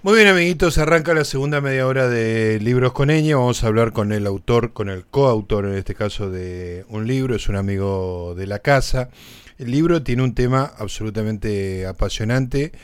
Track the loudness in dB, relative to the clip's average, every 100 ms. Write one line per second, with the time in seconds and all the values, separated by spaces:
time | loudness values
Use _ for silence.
0 | 6 6 8 6 2 2 2 2 4 2
1 | 2 0 0 -2 -2 -2 -2 0 0 2
2 | 2 2 0 2 0 0 2 2 2 2
3 | 2 4 4 2 2 0 2 2 2 0
4 | -2 -2 -2 -4 2 2 2 -6 -8 -8
5 | -4 2 2 2 0 -2 -2 -4 -6 -4
6 | -4 -4 -6 -6 -8 -10 -10 -12 -10 -6
7 | -2 -2 -2 -2 -2 -2 -2 -2 -2 -2
8 | -4 -6 -8 -8 -8 -4 2 2 2 -2
9 | -4 -12 -20 -20 -20 -12 -4 0 2 0
10 | 0 0 0 0 0 0 -2 -6 -10 -6
11 | -6 -4 -6 -4 -4 -4 -4 -6 -8 -4
12 | -4 -2 0 0 0 -2 -4 -8